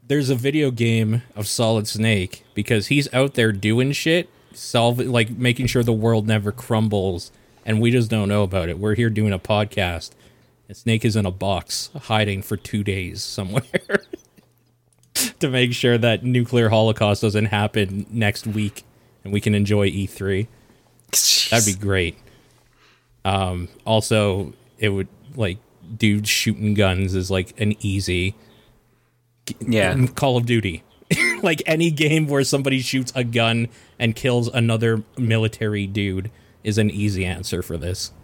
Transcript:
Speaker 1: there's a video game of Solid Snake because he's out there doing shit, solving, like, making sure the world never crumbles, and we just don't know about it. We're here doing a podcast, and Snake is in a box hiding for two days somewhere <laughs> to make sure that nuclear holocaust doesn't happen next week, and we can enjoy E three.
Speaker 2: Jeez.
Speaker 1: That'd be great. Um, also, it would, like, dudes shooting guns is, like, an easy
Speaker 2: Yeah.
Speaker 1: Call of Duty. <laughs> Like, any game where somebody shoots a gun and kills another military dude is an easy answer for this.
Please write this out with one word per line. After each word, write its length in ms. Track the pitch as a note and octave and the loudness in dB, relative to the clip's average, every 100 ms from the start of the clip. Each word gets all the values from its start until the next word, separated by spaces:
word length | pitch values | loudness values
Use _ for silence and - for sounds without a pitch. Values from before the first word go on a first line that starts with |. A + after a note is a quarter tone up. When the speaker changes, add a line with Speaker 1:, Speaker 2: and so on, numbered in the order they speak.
| A#2+ | -2
Speaker 1:
there's 240 | C#3+ C3 | -2 0
a 40 | |
video 360 | C3 C3 D3+ C#3+ | 0 0 0 0
game 500 | A#2+ A#2 A2+ A2 A2+ - - | 0 0 2 2 0 -4 -10
of 100 | G#2 | -6
Solid 400 | - A2+ A2+ G#2 | 0 2 2 -2
Snake 580 | G#2+ A2 G#2+ F#2 - _ | -2 2 2 0 -8 _
because 340 | - G#2+ A2+ G2 | -6 0 0 2
he's 240 | C#3+ C#3 | 0 0
out 200 | B2+ C#3 | 0 0
there 180 | C3 A2 | 2 0
doing 400 | G2+ G#2+ A2+ C3 | 2 0 2 0
shit, 360 | C#3+ - E3+ E3+ _ _ | 0 0 0 0 _ _
solving, 580 | - - B2 A#2+ A#2+ B2+ | -18 -2 2 2 2 0
like, 200 | A#2+ A2+ | 2 0
making 360 | A#2+ B2 A#2+ B2 | 0 0 0 0
sure 160 | B2+ | 2
the 100 | A#2 | 2
world 340 | A2+ A2+ A2+ G#2+ | 2 2 2 2
never 260 | G#2+ G2+ | 0 0
crumbles, 800 | G2+ - A2+ A2 G2+ F#2+ F2+ - - _ _ | -6 -2 0 2 2 0 -2 -8 -20 _ _
and 160 | - A2 | -2 2
we 100 | A#2 | 4
just 200 | B2 A2 | 2 2
don't 180 | A2 G2+ | 0 2
know 140 | G#2 | 2
about 260 | G2+ F#2+ E2 | 0 0 -2
it. 100 | F2+ | -2
We're 160 | G#2 G#2+ | -2 2
here 140 | A#2 | 2
doing 220 | G#2+ G#2+ | 2 0
a 60 | F#2+ | 0
podcast, 720 | - G#2 G#2 - F2+ E2+ - - - _ _ _ _ | 0 0 0 -2 -2 -4 -10 -20 -20 _ _ _ _
and 80 | G2+ | -10
Snake 280 | - A2+ | -2 0
is 100 | A#2 G#2+ | 2 0
in 100 | G2 | 0
a 40 | |
box 600 | F#2 F#2+ F#2 - - - D3+ | -2 -2 -2 -4 -8 -8 -14
hiding 400 | - G#2+ G#2 G2 | -2 0 0 -2
for 140 | - G#2 | -4 -8
two 260 | - A2 | -4 -4
days 380 | G2+ G2 F2+ F#2+ | -2 -4 -6 -8
somewhere 400 | - - F#2+ G#2+ - - - G2+ - - _ _ _ | -10 -8 -4 -4 -2 -6 -2 -2 -2 -18 _ _ _
<laughs> 600 | _ _ _ _ _ _ - A#3 - | _ _ _ _ _ _ -6 -6 -2
to 80 | D3+ | -2
make 240 | B2+ B2 | 2 2
sure 220 | A#2+ B2+ A#2+ | 2 2 4
that 260 | A#2 A2 | 4 2
nuclear 440 | B2 B2 A#2+ B2 A2+ | 2 0 2 2 4
holocaust 540 | A2 A2 G#2+ G#2 G2+ | 4 4 4 2 2
doesn't 240 | A2+ G#2 G#2+ | 2 2 0
happen 600 | G#2 G#2+ - G2 G2 - | 0 0 0 -2 -2 -6
next 360 | A2 G#2+ G#2 - | -2 0 -2 -4
week, 340 | G#2+ G#2 - - _ _ _ | -4 -4 -6 -20 _ _ _
and 80 | G2 | -4
we 80 | G2+ | -2
can 140 | A2 G#2 | 2 2
enjoy 300 | G2+ G#2 G2 | 2 2 2
E 200 | F2 G2 | 0 -6
three. 400 | - G2 F#2+ A2+ _ _ _ _ _ _ | -4 -4 -2 -4 _ _ _ _ _ _
Speaker 2:
Jeez. 380 | - - - - | 0 2 2 2
Speaker 1:
That'd 220 | A#2 G#2 | 2 2
be 80 | F#2+ | 0
great. 360 | G2+ F#2+ E2+ - - - _ _ _ _ _ _ _ _ | 0 0 0 -4 -20 -20 _ _ _ _ _ _ _ _
Um, 440 | G2 G2 F#2+ F2+ F2 - - | -2 0 0 -4 -8 -12 0
also, 680 | A2 - A2 G#2 F#2+ F2 - _ _ | 0 2 2 2 0 -4 -12 _ _
it 100 | G#2+ | -2
would, 180 | G2 F#2+ - - C#3 | -2 -6 -10 -20 -6
like, 220 | G#2 F#2+ _ _ - A2+ | -4 -4 _ _ -16 0
dudes 320 | A2 G#2 G#2 | 2 2 0
shooting 460 | - - G#2+ G#2+ | 0 0 0 0
guns 400 | G#2 G2 F#2 F#2+ F#2 | 2 2 2 0 -2
is, 140 | F#2 | 0
like, 260 | F#2+ F#2 - | -2 -2 -2
an 140 | G#2 G#2 | -2 -2
easy 500 | G2+ G2+ F#2+ F2+ F#2 - - - _ _ _ _ _ _ _ _ - - A#2 | -2 -2 -2 0 -2 -4 -18 -20 _ _ _ _ _ _ _ _ -14 -12 -2
Speaker 2:
Yeah. 400 | A2+ F#2+ C3 B2+ | 2 2 2 0
Speaker 1:
Call 220 | - C#3+ B2 | 0 0 0
of 100 | A#2+ | 2
Duty. 380 | A#2 G2+ D#2+ _ _ _ | 0 0 -6 _ _ _
<laughs> 320 | - - - | -2 0 0
Like, 200 | - D#3 - | -2 -2 -2
any 240 | D#3+ E3+ | 0 0
game 380 | D3+ D#3 D#3+ D#3 | 2 2 2 2
where 160 | C#3 | 0
somebody 340 | C3+ C#3+ C#3 C3+ | 2 0 0 -2
shoots 300 | B2 C3+ B2 - | -2 -4 -4 -4
a 80 | |
gun 440 | B2 A#2 A2+ A#2 A#2 - - _ | -2 0 0 0 -2 -8 -20 _
and 160 | A#2+ | -2
kills 320 | A2+ C3 A#2+ A#2 | 0 0 0 0
another 540 | B2+ A2+ A2+ A#2 A2+ G#2+ - | 0 0 2 0 0 -4 -6
military 680 | A#2+ A2+ A2 A2 A2 G#2 G2+ | 0 2 0 -2 -4 -2 -2
dude 420 | G2+ G2+ F#2 G2 - - _ | -2 -2 -2 -6 -12 -20 _
is 140 | - G#2+ | -4 2
an 120 | G#2+ | 2
easy 340 | G2 G#2 F#2+ | 2 -2 0
answer 360 | F2+ F2 G2+ E2+ | -2 -4 -4 -6
for 140 | - E2+ | -4 -6
this. 340 | E2+ F#2 - - | -6 -6 -8 -12